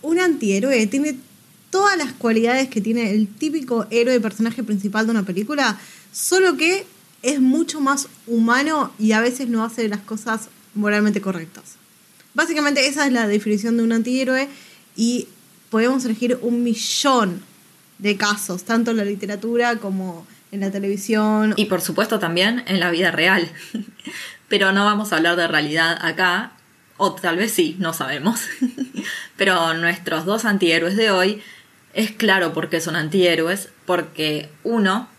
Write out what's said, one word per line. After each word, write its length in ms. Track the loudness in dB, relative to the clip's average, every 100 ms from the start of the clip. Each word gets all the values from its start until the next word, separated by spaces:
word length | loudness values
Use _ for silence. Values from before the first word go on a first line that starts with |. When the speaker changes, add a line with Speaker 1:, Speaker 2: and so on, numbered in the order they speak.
Speaker 1:
Un 160 | 0 2
antihéroe 640 | 2 2 0 2 2 2 2
tiene 320 | 0 -2 -4 -14 -20 _ _ _
todas 260 | 2 4 2
las 160 | -2
cualidades 560 | -2 0 2 2 2 0
que 100 | -2
tiene 300 | -2 0 2
el 180 | 2 0
típico 600 | -2 -4 -4 -2 -4 0
héroe 300 | 2 2 2
personaje 440 | 0 -2 -4 -4
principal 440 | -4 -2 -2 0 0
de 40 |
una 100 | 0
película, 560 | -2 -4 -4 0 -2 -2 -12 -20 -16
solo 460 | -8 0 4 4 4
que 280 | 0 0 -4 -20 _ _
es 180 | -2 2
mucho 400 | 4 4 0 -2
más 260 | 0 0 -4 -14 -4
humano 680 | 0 2 2 2 0 -2 0
y 140 | 2
a 60 | 4
veces 280 | 2 -2 -4
no 160 | -2
hace 240 | -2 -4 -4
las 140 | -4
cosas 480 | -8 -10 -6 -6 -8 -20 -12 -4
moralmente 440 | 0 2 2 2
correctas. 580 | -2 -6 -8 -16 -20 -20 _ _ _ _ _ -4
Básicamente 500 | -2 0 2 2 0
esa 220 | 2 2
es 60 |
la 140 | 2 2
definición 500 | 0 0 -2 0 0
de 60 |
un 100 | 2
antihéroe 540 | 2 0 -2 0 -2 -2 -10 -20 -20 _ -2
y 320 | 0 0 -6 -16 _ -20 _
podemos 340 | 0 2 0 -2
elegir 320 | -2 -2 -2
un 180 | 0 0
millón 800 | 0 -2 -2 -2 2 2 2 -4 -14 -20 _ _ _ _
de 180 | -4 0
casos, 480 | 0 -2 -4 -8
tanto 280 | -2 0 0
en 60 | 0
la 80 | -2
literatura 720 | -4 -6 -6 -2 0 0 0
como 500 | -4 -6 -6 -10 -16 -20 _
en 80 | -6
la 120 | -4
televisión. 840 | -2 -4 -4 0 2 2 2 2 2
Speaker 2:
Y 100 | 0
por 160 | 0
supuesto 380 | -2 -2 0 0
también 440 | 0 2 2 0 -2
en 120 | 0
la 120 | 0
vida 200 | 2 0
real. 380 | 2 4 4 0 -8 -12
<laughs> 80 | -10 -10 -14 -16 -14 -16 -18 _
Pero 240 | 2 2
no 140 | 4 2
vamos 260 | 0 0
a 60 | 2
hablar 200 | 2 2
de 100 | 2
realidad 500 | 0 0 0 0 0
acá, 500 | -4 0 0 0 -4 -14 _ _ _ _
o 160 | -2 0
tal 220 | -4 -2
vez 160 | 0
sí, 220 | 2 0 0
no 140 | -4
sabemos. 480 | -4 -6 -2 -2 -2 -6 -4 -4 -4 -10
<laughs> 480 | -8 -10 -10 -12 -2
Pero 360 | 0 2 0
nuestros 520 | 0 -2 -2 -4 -4 -2
dos 200 | -2 0
antihéroes 520 | 2 4 2 2 2
de 120 | 2
hoy 300 | 4 2 0 -10 -20 -20 _ _
es 180 | -4 -4
claro 420 | 0 2 4 2
por 160 | -2 -2
qué 120 | -4
son 140 | -2 -4
antihéroes, 760 | 0 4 4 4 0 -2 -6 _ -2
porque 640 | -2 -2 -4 -4 -4 -8 -10
uno 440 | -4 0 2 0 -4